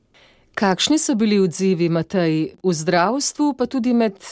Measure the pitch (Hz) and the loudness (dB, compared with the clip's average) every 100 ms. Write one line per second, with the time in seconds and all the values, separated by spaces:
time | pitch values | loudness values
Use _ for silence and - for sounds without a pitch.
0 | _ _ _ _ _ - 202 180 - 311 | _ _ _ _ _ -2 0 0 0 2
1 | - 220 220 208 185 151 190 175 170 165 | 2 0 2 2 2 0 0 0 0 0
2 | 160 190 165 156 156 - 185 160 160 175 | -2 -2 0 0 -4 -4 -4 -2 0 2
3 | 185 269 - - 294 - 247 262 240 233 | 2 0 -2 -2 -2 -2 -4 -2 0 2
4 | 220 - - | 0 -4 -14